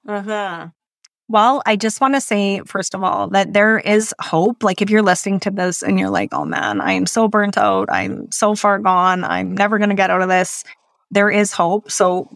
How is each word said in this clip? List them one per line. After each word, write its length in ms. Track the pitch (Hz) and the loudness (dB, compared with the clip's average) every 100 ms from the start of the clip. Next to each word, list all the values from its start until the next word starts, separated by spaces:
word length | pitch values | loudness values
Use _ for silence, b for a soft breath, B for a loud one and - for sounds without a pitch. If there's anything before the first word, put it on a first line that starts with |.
| 202 | -8
Uh-huh. 600 | 208 202 214 196 170 160 _ _ _ _ _ - | -8 -6 -6 -6 -8 -14 _ _ _ _ _ -2
Well, 340 | 220 226 277 - | 2 4 2 0
I 120 | 208 | 0
just 220 | 220 - | -2 0
wanna 220 | 269 277 | 0 0
say, 400 | - 208 196 196 - | 0 0 0 -2 -6
first 280 | 196 185 | -8 -6
of 100 | 190 | -4
all, 260 | 185 196 196 | -4 -2 0
that 240 | 196 190 | 0 2
there 260 | 202 214 220 | 2 4 2
is 340 | - 214 220 - | 2 0 0 -10
hope. 420 | - 160 196 240 | -2 0 0 0
Like, 200 | 208 185 | -2 0
if 80 | 202 | 2
you're 100 | 214 | 4
listening 380 | 202 180 202 196 | 4 2 0 -2
to 100 | 202 | -2
this 300 | 196 180 175 | -2 -4 -2
and 160 | - 190 | -2 0
you're 120 | 95 | 0
like, 240 | 98 101 | -2 -2
"Oh 120 | - 76 | -4 -4
man, 340 | - 95 104 | -4 -2 -2
I 100 | - | -2
am 160 | 185 185 | -2 -2
so 200 | 233 220 | 0 2
burnt 300 | 214 202 202 | 2 0 0
out. 320 | 208 190 196 | 2 0 0
I'm 400 | - 190 - - | -2 -2 -8 -10
so 220 | - 214 | -2 -2
far 240 | 208 208 196 | 2 0 2
gone. 460 | 196 185 185 180 | 2 2 2 0
I'm 320 | 170 175 185 185 | -2 -4 -4 0
never 240 | 202 214 | 0 2
gonna 160 | 208 196 | 0 2
get 160 | 185 | 2
out 100 | 185 | 2
of 80 | 185 | 2
this." 340 | 185 185 - - B _ _ _ | 0 0 -6 -14 B _ _ _
There 180 | 202 208 | 2 2
is 240 | 202 208 | 2 0
hope. 360 | - 170 202 - | 2 0 0 -4
So 380 | - 185 180 - | 0 2 2 -6